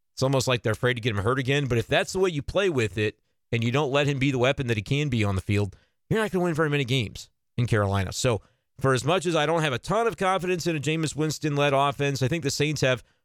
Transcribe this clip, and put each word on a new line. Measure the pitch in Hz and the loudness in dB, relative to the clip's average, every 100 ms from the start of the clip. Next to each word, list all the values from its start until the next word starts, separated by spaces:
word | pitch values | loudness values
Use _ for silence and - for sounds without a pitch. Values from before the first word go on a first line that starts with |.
| _ | _
It's | - | -2
almost | 131 135 131 | 0 2 0
like | 123 | 0
they're | 113 | 0
afraid | 107 123 | 0 0
to | 120 | 0
get | 120 101 | -2 0
him | |
hurt | 101 131 | 0 0
again. | 123 143 139 | 0 0 0
But | 120 | 0
if | - | 0
that's | 151 196 | 0 0
the | 190 | 0
way | 190 | 0
you | 147 | 0
play | - 180 202 | -4 0 0
with | 135 107 113 | 0 -2 -2
it | 107 - _ _ - | -4 -4 _ _ -6
and | 117 | -2
you | 117 | 0
don't | 135 147 | 0 2
let | 139 143 | 2 2
him | 139 | 0
be | 139 | 0
the | 131 | 2
weapon | 123 143 123 | 0 0 -2
that | 107 | -2
he | |
can | 98 139 147 | -2 -2 0
be | 120 | 0
on | 101 95 | 2 0
the | |
field, | - 101 101 - _ _ - | 0 0 0 -6 _ _ -2
you're | 214 | -2
not | 214 | 0
gonna | 185 | 0
win | 175 | 0
very | 156 156 | 0 0
many | 147 123 | 0 0
games | 131 107 - - _ _ - | 0 -2 -8 -20 _ _ -2
in | 120 | 0
Carolina. | 110 98 98 90 | 2 2 0 -2
So | - 131 107 _ _ _ - | -2 0 -2 _ _ _ -2
for | 135 | 0
as | 127 | 2
much | 127 180 180 | 2 0 0
as | 160 | 0
I | 147 | 2
don't | 170 | 2
have | 156 | 0
a | 120 | -2
ton | - 202 233 | -2 0 0
of | 175 | 0
confidence | 190 190 180 180 175 | 0 0 -2 -2 -2
in | 156 | -2
a | |
Jameis | 135 160 156 143 | -2 -2 -2 -2
Winston-led | 156 - 151 143 143 | -4 -2 -2 0 2
offense, | 139 143 131 143 135 | 4 2 0 -2 0
I | 127 | -2
think | 170 | 0
the | 139 | -2
Saints | - 147 147 | -2 -2 0
have | 135 127 - _ | 0 0 -6 _